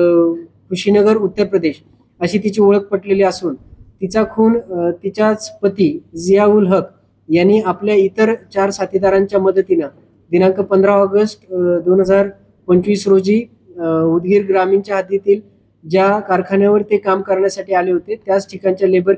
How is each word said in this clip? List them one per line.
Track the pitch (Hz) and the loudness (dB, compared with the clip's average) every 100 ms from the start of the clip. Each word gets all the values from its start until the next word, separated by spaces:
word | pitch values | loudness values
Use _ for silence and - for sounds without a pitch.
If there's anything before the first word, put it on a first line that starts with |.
| 175 170 170 170 170 _ - | 4 2 2 -2 -12 _ -12
कुशीनगर, | 185 202 208 208 220 | -6 0 2 2 2
उत्तर | 190 208 | -2 -4
प्रदेश | 190 196 160 - _ _ _ - | -2 -2 -4 -6 _ _ _ -8
अशी | 175 208 | -4 -2
तिची | 214 208 | -2 2
ओळख | 202 202 | 2 2
पटलेली | 196 196 202 196 | 0 -6 -2 0
असून | 190 175 175 127 - - - - | 0 -2 -8 -8 -16 -20 -20 -10
तिचा | 185 220 214 | -4 -2 -2
खून, | 220 220 233 | 0 2 2
अ, | - 175 170 175 | -4 -4 -4 -4
तिचाच | 196 202 214 214 - - | -8 -2 0 -2 -6 -4
पती | 196 196 160 160 - 165 | -4 0 0 -2 -12 -8
जियाउल | 180 196 208 214 185 | 0 2 4 2 2
हक | 190 - _ _ _ - | 0 -2 _ _ _ -2
यांनी | 165 185 214 | 2 2 2
आपल्या | - 185 208 | 0 -4 0
इतर | 208 196 202 220 | 0 0 0 0
चार | 226 - 196 196 | -2 -6 -2 -2
साथीदारांच्या | 196 185 190 190 196 196 196 | -2 -4 -2 0 0 0 0
मदतीनं | 190 185 185 170 139 _ _ _ - | 0 0 0 -2 -4 _ _ _ -4
दिनांक | 175 190 190 | 0 0 0
पंधरा | 196 190 196 | 0 2 2
ऑगस्ट, | 202 196 202 214 - - | 2 2 0 -2 -4 -10
अ, | 180 | -4
दोन | 175 175 175 190 | -2 0 0 0
हजार | 185 196 202 - _ _ - | 2 2 0 -6 _ _ 0
पंचवीस | 180 202 202 196 | 0 2 -2 2
रोजी, | 190 185 220 240 _ _ 175 | 2 2 0 -2 _ _ -8
अ, | 165 160 | -4 0
उदगीर | 165 170 180 202 196 | 0 0 2 0 2
ग्रामीणच्या | 190 185 196 196 196 | 0 2 0 -2 -6
हद्दीतील | 185 196 202 208 - _ _ _ 160 | -4 -4 0 -2 -2 _ _ _ -4
ज्या | 190 196 208 | 0 0 0
कारखान्यावर | 202 185 185 196 202 208 | -2 -4 -2 0 2 2
ते | 208 208 | 0 -2
काम | 196 190 | 0 -4
करण्यासाठी | 196 185 196 196 185 | -2 -2 -2 -4 -4
आले | 185 185 | -2 0
होते, | 175 185 220 - | -4 -4 -10 -2
त्याच | 196 190 | -4 -4
ठिकाणच्या | 185 190 185 190 | -6 -4 -2 0
लेबर | 185 180 | 0 0